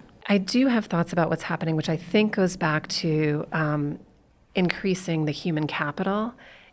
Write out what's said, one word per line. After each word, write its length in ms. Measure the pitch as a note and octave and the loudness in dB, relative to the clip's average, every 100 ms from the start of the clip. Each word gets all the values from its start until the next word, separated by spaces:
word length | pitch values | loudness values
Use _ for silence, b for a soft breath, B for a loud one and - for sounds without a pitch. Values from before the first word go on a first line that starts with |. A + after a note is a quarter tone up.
| - - - | -16 -18 0
I 120 | G3+ | 0
do 300 | F#3 A#3+ C4+ | 2 2 4
have 180 | A#3 G#3+ | 2 0
thoughts 260 | E3+ E3 | 0 0
about 160 | F3 D#3+ | 2 0
what's 160 | D#3+ | 0
happening, 320 | - E3 E3 D#3+ | -4 -4 0 0
which 140 | D#3 | 0
I 60 | D#3+ | -4
think 360 | - G#3 G#3+ | 0 2 2
goes 220 | G#3 F#3 - | 2 2 2
back 320 | D#3+ D3+ - | 0 0 -2
to, 580 | - E3+ D#3 D3+ D3 - | -4 0 2 2 0 -2
um, 460 | D#3+ D3+ D3+ D3 - - _ _ _ _ | -2 0 0 -2 -6 -14 _ _ _ _
increasing 720 | - F3 - G3 F#3 - D#3+ D3+ | 0 0 2 -2 -2 -2 -2 0
the 60 | |
human 340 | C#3+ F#3 D#3 D3+ | -2 -2 -2 -2
capital 680 | - D3 - D3+ G3+ A3+ - B B B | -2 -4 -2 -2 -2 -4 -8 B B B